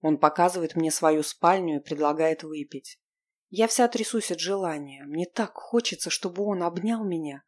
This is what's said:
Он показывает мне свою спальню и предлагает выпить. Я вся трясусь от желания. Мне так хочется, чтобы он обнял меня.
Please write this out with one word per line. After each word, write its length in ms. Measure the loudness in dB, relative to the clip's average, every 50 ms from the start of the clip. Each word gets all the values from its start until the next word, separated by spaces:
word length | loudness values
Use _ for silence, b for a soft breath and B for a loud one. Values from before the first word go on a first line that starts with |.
Он 160 | 2 0 2
показывает 580 | 4 4 4 6 6 2 4 4 0 -4 -2 -2
мне 160 | 0 0 0
свою 320 | 0 2 4 4 4 4 2
спальню 540 | -2 -4 _ 4 4 4 4 2 0 -2
и 60 | -2 -4
предлагает 600 | -6 -4 0 0 0 2 2 2 0 0 -2 -6
выпить. 560 | -10 -8 -10 -10 -10 -12 -14 _ -14 -20 _ _ _ _ _ _ _ _ _ _ _
Я 180 | 0 0 0
вся 200 | 2 4 4 2
трясусь 420 | 4 2 -2 -4 -2 -2 -2 -2 -2
от 120 | -4 -4
желания. 640 | -2 -2 -2 -2 0 -2 -4 -4 -8 -12 -16 -18 -14
Мне 200 | -8 -4 -4 -4
так 280 | -4 _ -4 -4 -4 -4
хочется, 560 | -16 -10 0 0 0 0 0 -6 -4 -6 -4
чтобы 340 | -4 -4 -4 -6 -4 -2 -2
он 200 | -2 0 0 -2
обнял 420 | -2 -2 -2 -2 -2 -2 0 -2
меня. 380 | -2 -2 -2 -4 -6 -8 -12 _